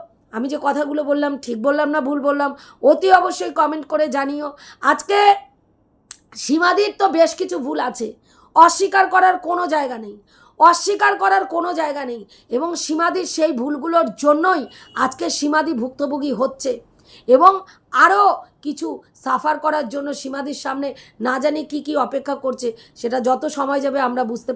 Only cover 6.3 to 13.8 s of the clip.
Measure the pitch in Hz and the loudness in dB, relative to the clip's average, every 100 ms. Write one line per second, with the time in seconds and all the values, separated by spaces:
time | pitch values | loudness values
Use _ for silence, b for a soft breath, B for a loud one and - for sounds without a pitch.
6.3 | - - 302 349 359 415 - 392 320 330 | -14 -2 0 2 2 0 0 0 4 2
7.3 | - 370 349 262 302 254 - 214 - b | 2 -6 -6 -4 -4 -4 -6 -10 -10 b
8.3 | b b - 330 - 381 392 370 370 370 | b b 6 6 6 0 2 2 4 4
9.3 | 359 311 359 349 302 277 240 214 208 _ | 2 -2 -4 -2 -2 -2 -6 -12 -18 _
10.3 | b b b 320 330 - 403 403 403 392 | b b b 6 6 0 2 2 2 2
11.3 | 392 381 339 349 320 311 285 262 233 196 | 2 0 -4 -2 -2 -4 -4 -6 -10 -14
12.3 | b b 240 330 339 - 311 339 349 330 | b b -4 -2 -4 -4 0 0 0 -4
13.3 | - 311 262 254 294 | 0 0 0 -4 -4